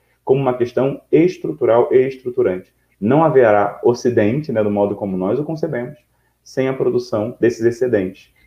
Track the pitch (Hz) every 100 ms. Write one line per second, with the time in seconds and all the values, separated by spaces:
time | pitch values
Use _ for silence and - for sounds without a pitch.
0 | _ _ - 135 135 120 120 - 135 139
1 | _ 151 175 185 - - 117 117 - 127
2 | 131 135 127 120 113 92 - _ _ -
3 | 101 143 160 135 117 104 101 - - 120
4 | 127 110 104 131 151 113 107 101 101 101
5 | 104 92 92 123 151 160 160 123 123 147
6 | _ _ _ _ - - 131 131 127 123
7 | 120 110 107 - 113 117 113 117 127 110
8 | 92 95 _ _